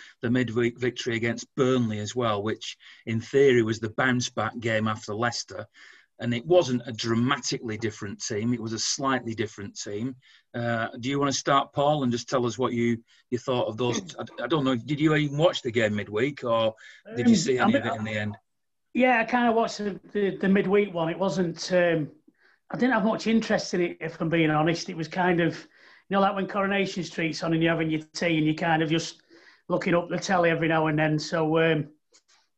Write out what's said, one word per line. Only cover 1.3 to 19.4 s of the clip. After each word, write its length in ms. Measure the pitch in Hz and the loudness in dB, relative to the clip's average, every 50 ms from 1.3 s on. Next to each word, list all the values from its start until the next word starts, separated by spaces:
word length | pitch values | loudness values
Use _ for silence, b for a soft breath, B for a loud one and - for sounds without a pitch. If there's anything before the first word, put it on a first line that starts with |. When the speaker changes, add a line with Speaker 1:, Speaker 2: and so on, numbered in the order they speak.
| 113 120 - _ - | -4 -4 -8 _ -2
Speaker 1:
Burnley 440 | - 131 127 131 127 120 110 107 104 | 0 2 2 2 2 2 0 -2 -4
as 180 | 104 104 - | -6 -6 -4
well, 260 | 123 120 113 107 101 101 | -2 -2 -2 -2 -2 -2
which 360 | 110 104 - - - - B B B B B B | -4 -6 -6 -8 -14 -14 B B B B B B
in 160 | - 113 113 | -4 -4 -4
theory 420 | 113 - - 135 139 139 123 120 113 | -4 0 4 6 6 6 6 6 4
was 160 | 110 113 110 | 2 0 -4
the 120 | 113 110 | -4 -6
bounce-back 680 | 107 - 131 131 123 123 123 - - - 107 110 - 120 | -2 0 2 2 2 2 0 -4 -4 -4 -4 -4 -4 -4
game 300 | 113 117 110 107 107 110 | -4 -2 0 0 0 0
after 260 | 107 104 - - 104 | -2 -4 -6 -8 -4
Leicester. 520 | 107 120 120 117 - - - 98 98 110 - B B B B B B B B B - | -2 -2 -2 -2 -4 -10 -10 -12 -14 -14 -16 B B B B B B B B B -8
And 160 | 113 120 120 | -4 -4 -4
it 100 | 117 117 | -2 2
wasn't 380 | 156 180 180 165 123 127 123 - | 4 4 4 6 4 0 -2 -4
a 80 | 135 113 | -6 -8
dramatically 880 | 107 - 117 117 113 120 131 139 131 - - 151 123 - 117 107 107 | -6 -2 0 0 2 2 0 0 -2 -4 -6 -6 -6 -6 -6 -6 -4
different 420 | 113 107 - - 107 101 104 107 - | -4 -6 -6 -6 -10 -10 -10 -10 -8
team. 300 | - 110 101 110 120 123 | -6 -4 -4 -2 -2 -2
It 80 | 113 | -4
was 140 | 110 110 113 | -4 -6 -6
a 40 | 110 | -4
slightly 560 | - - - - 139 131 131 120 120 117 110 | -4 -4 -4 -2 -2 -2 -2 -2 -2 -6 -6
different 440 | 104 110 - - - 101 101 - - | -6 -6 -6 -6 -12 -14 -14 -12 -12
team. 360 | - 110 104 104 117 135 127 127 b b b b b b - | -10 -8 -6 -6 -6 -6 -8 -10 b b b b b b -8
Uh, 360 | 120 117 117 117 113 113 - - 120 | -6 -4 -2 -2 -2 -2 -4 -6 -6
do 100 | 113 131 | -6 -4
you 100 | 139 139 | -2 0
wanna 140 | 143 139 131 | 0 0 0
start, 400 | - - - 143 139 - - - | -2 0 2 2 2 2 0 0
Paul, 300 | 147 139 147 151 151 135 | 0 2 2 2 2 2
and 100 | 123 117 | 0 -2
just 160 | 120 120 - | -2 -4 -2
tell 160 | 147 131 120 | 0 0 0
us 140 | 120 110 117 | 0 0 0
what 160 | 127 117 123 | -2 0 0
you, 240 | 117 117 120 117 113 - b b b b - | 0 2 0 0 -2 -4 b b b b -6
you 80 | 127 117 | -6 -4
thought 300 | - - 131 123 - - | -2 -2 -2 0 0 -2
of 100 | 113 110 | -2 -2
those? 360 | 127 120 120 104 95 85 - - | -2 0 0 -2 -4 -8 -12 -12
I, 60 | 123 - - - 120 | -14 -12 -10 -8 -4
I 20 | |
don't 180 | 120 165 156 135 | 0 0 2 2
know. 100 | 131 131 | 2 0
Did 260 | 117 117 120 151 139 | 0 -2 -4 -2 2
you 140 | 151 160 156 | 2 4 4
even 240 | 151 151 143 139 147 | 4 2 0 0 2
watch 240 | 160 180 - - - | 2 2 2 2 -4
the 80 | 127 | -2
game 240 | 107 120 113 104 104 | 0 2 2 2 0
midweek, 500 | 104 98 101 104 107 127 147 143 - - | -2 -4 -4 -2 0 0 0 -2 -4 -2
or 300 | 120 117 113 113 113 107 B B B B B B - - | 0 0 2 2 0 -2 B B B B B B -10 -4
did 100 | 120 233 | 0 4
you 60 | 240 220 | 4 6
Speaker 2:
Um, 40 | |
Speaker 1:
see 220 | 180 156 - 127 123 | 4 4 2 2 2
Speaker 2:
I 40 | 120 | 2
Speaker 1:
any 100 | 208 - | 4 2
Speaker 2:
mean, 80 | 277 - | 2 0
Speaker 1:
of 40 | |
it 120 | 120 - 110 | -2 -4 -4
in 60 | 107 | -4
the 140 | 110 110 107 | -4 -4 -4
end? 180 | 104 104 101 - _ _ _ _ _ _ _ _ _ _ - | -4 -6 -8 -10 _ _ _ _ _ _ _ _ _ _ -2
Speaker 2:
Yeah, 280 | 233 254 254 247 226 | 2 2 4 4 2
I 40 | 226 | 0
kinda 260 | 226 247 247 | 0 0 0